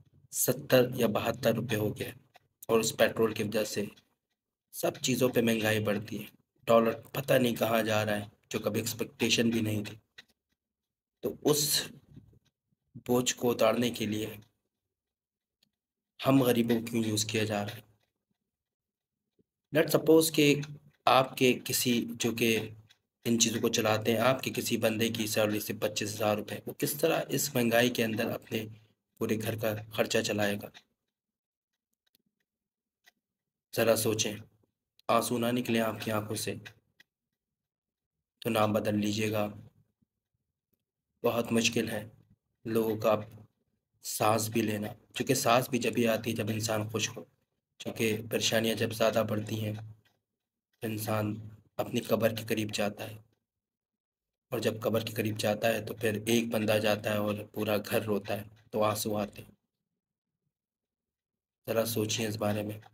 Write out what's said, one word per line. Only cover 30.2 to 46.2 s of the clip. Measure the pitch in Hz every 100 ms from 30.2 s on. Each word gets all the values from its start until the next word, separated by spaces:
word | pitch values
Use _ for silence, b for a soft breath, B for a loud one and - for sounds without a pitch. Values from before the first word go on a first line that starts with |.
चलाएगा? | 113 104 104 101 - - - _ _ _ _ _ _ _ _ _ _ _ _ _ _ _ _ _ _ _ _ _ _ _ _ _ _ _ _
ज़रा | - 113 110
सोचें, | 113 110 110 104 - _ _ _ _ _ -
आंसू | 117 117 120
ना | 117
निकले | 123 120 113
आपकी | 110 110 117
आंखों | 107 107 107
से | - 98 - - _ _ _ _ _ _ _ _ _ _ _ _ _ _ _ _
तो | 117
नाम | 110 107
बदल | 107 107 104
लीजिएगा। | 104 104 107 107 104 104 - _ _ _ _ _ _ _ _ _ _ _ _ _ _ _
बहुत | 120 113 117
मुश्किल | 113 117 117 107
है | 110 107 - _ _ _ _ 117
लोगों | 113 110 107
का | 113 107 - - - _ _ _ _ _ -
सांस | - 107 110 110
भी | 117
लेना, | 107 107 107
क्योंकि | - _ - 123 135
सांस | 120 120 -
भी | 123
जब | 120 107
ही | 113
आती | 110